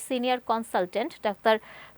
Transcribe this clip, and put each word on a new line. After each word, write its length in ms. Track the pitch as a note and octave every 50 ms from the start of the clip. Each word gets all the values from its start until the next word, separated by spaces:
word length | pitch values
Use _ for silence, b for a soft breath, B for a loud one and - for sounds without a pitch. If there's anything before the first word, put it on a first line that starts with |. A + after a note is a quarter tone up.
| -
সিনিয়র 340 | - C4+ B3 A#3+ B3+ B3+ B3 - -
কনসালটেন্ট 640 | A3+ A3+ A3+ - - G#3+ F3+ F3+ - G3+ A#3+ E4 - - -
ডাক্তার 300 | G#3+ G3 - - A3+ A3 G#3+ B B B B B B B